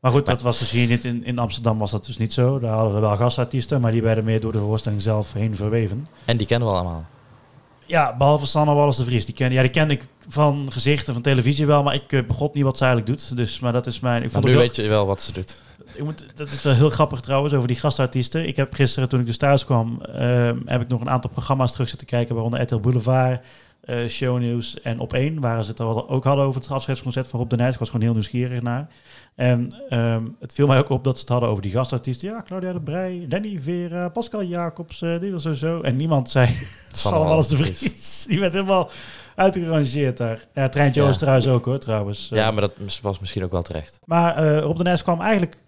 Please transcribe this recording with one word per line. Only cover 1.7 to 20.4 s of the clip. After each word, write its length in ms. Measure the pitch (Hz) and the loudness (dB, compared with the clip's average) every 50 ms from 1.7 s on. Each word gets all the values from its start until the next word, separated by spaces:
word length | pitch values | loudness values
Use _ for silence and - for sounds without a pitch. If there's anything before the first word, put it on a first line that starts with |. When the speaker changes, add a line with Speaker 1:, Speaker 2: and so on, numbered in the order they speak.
| 110 110 | 0 0
Speaker 1:
was 120 | 110 101 | -2 -2
dat 160 | - 104 - | -2 -6 -6
dus 120 | - 127 - | -8 -6 -4
niet 140 | 110 110 | -4 -2
zo. 260 | - - 123 123 139 135 | 0 2 2 2 2 0
Daar 140 | 120 113 | -2 -2
hadden 220 | 110 110 113 110 101 | 0 2 2 2 2
we 60 | 107 | 2
wel 160 | 110 107 104 | 2 2 2
gastartiesten, 640 | 98 120 120 - - 123 117 - 135 120 - 151 135 | 4 2 2 2 0 -4 -2 -2 -4 -2 0 0 2
maar 120 | 120 113 | 2 2
die 100 | 113 117 | 2 2
werden 220 | 110 113 110 110 110 | 2 2 2 2 2
meer 160 | 113 113 110 | 2 0 0
door 120 | 107 113 | 0 0
de 60 | 101 110 | -2 0
voorstelling 400 | 104 104 110 110 - 117 104 104 | 0 0 0 -2 -2 -2 -4 -2
zelf 300 | 95 113 110 107 104 - | 0 0 0 0 -2 -4
heen 240 | - 101 110 113 107 | -4 -2 -2 -2 -2
verweven. 520 | 95 104 107 110 117 113 95 101 120 147 160 _ - - | -2 -2 0 0 0 0 0 -4 -6 -8 -12 _ -10 -2
Speaker 2:
En 120 | - 120 | 0 0
die 100 | 117 104 | 0 2
kennen 220 | - 120 120 120 110 | 2 2 2 2 2
we 60 | 98 | 0
allemaal. 320 | 90 90 90 85 80 80 - - - _ - - - - _ _ - _ _ _ _ _ - | 0 0 -2 -4 -6 -10 -12 -18 -20 _ -20 -20 -20 -20 _ _ -20 _ _ _ _ _ -2
Speaker 1:
Ja, 280 | 170 165 147 127 117 | 0 2 2 2 2
behalve 300 | 123 139 139 151 147 143 | 2 4 4 4 4 2
Sanne 280 | 135 - 156 151 151 147 | 0 0 2 2 4 4
Wallis 220 | 147 147 143 131 | 4 4 4 2
de 80 | 117 123 | 0 0
Vries. 200 | 120 123 113 98 | 0 0 0 -2
Die 80 | - - | -2 -4
ken, 180 | - 131 127 | -2 -2 0
ja, 80 | 127 131 | 2 4
die 100 | 131 127 | 2 2
kende 240 | 127 165 156 151 143 | 4 2 2 2 2
ik 120 | - - - _ _ - - | -2 -2 -14 _ _ -16 -6
van 400 | - 147 151 147 139 143 139 135 | 0 2 2 4 2 0 -4 -6
gezichten 400 | - 127 117 135 147 143 - - | -4 -2 2 2 2 2 0 -4
van 100 | 123 120 | -4 -2
televisie 440 | 117 139 135 127 117 127 147 139 151 | 2 2 2 4 4 2 2 2 4
wel, 160 | 143 151 143 | 4 4 4
maar 120 | 143 139 - | 4 2 0
ik, 180 | 143 - - | -2 -4 0
eh, 100 | - 135 123 | 0 0 0
begot 280 | 110 - - 143 147 143 | 0 -2 -2 -2 -2 0
niet 100 | 143 139 | 0 0
wat 120 | 135 127 | 0 2
ze 80 | - 135 | 2 2
eigenlijk 340 | 127 127 117 104 107 127 - | 4 4 2 2 0 -4 -4
doet. 180 | - - 131 | -4 -6 -2
Dus, 240 | 120 120 104 - - | -2 -2 -2 -2 -4
maar 120 | 127 123 | -2 0
dat 140 | 117 123 120 | 0 0 -2
is 140 | 127 120 - | -2 -8 -4
mijn... 160 | - 127 120 | -2 0 0
Ik 60 | 117 | 0
Speaker 2:
Maar 80 | - - | -2 -2
Speaker 1:
vond 140 | 120 - - | -2 2 4
Speaker 2:
nu 60 | 131 | 4
Speaker 1:
het 80 | 127 127 | 6 6
heel 80 | 120 120 | 6 4
Speaker 2:
weet 80 | - | 2
je 120 | - 110 107 | -2 0 2
wel 180 | 107 107 101 | 2 2 2
wat 160 | 95 98 - | 2 0 -2
ze 100 | - - | -4 -8
doet. 300 | 82 90 90 - - - - - - _ - - - | -6 -8 -10 -10 -12 -18 -18 -20 -20 _ -20 -20 -12
Speaker 1:
ik 100 | - 143 | -10 -8
moet, 200 | 151 156 - - - - | -8 -8 -10 -16 -20 -14
dat 120 | - 151 143 | -12 -12 -10
is 120 | 143 135 | -8 -2
wel 120 | - 147 135 | 2 4 6
heel 160 | 117 143 151 | 6 6 4
grappig 300 | - 113 156 - - 120 | 6 4 0 0 0 -8
trouwens, 340 | - - 135 135 143 151 143 | -4 -2 0 0 2 2 2
over 140 | 135 120 120 | 2 2 0
die 80 | 123 | -2
gastartiesten. 680 | - - 151 127 - 135 123 - 131 120 123 - 160 165 151 | 0 0 -2 0 0 -2 0 0 -2 -2 -2 -4 -4 -4 -4
Ik 80 | 139 | -2
heb 180 | - 135 135 - | -2 -2 -2 2
gisteren, 340 | - 135 123 - - 131 123 | 0 2 2 2 0 -2 0
toen 120 | - 127 | 0 0
ik 60 | 123 | 0
dus 100 | 117 113 | 0 -2
thuis 280 | - - 143 143 135 - | 0 2 4 4 4 4
kwam, 360 | - 135 117 113 117 117 - | 2 0 0 0 0 -4 -8
ehm, 540 | - - - 135 127 123 123 123 | -10 -10 -6 -2 0 2 2 4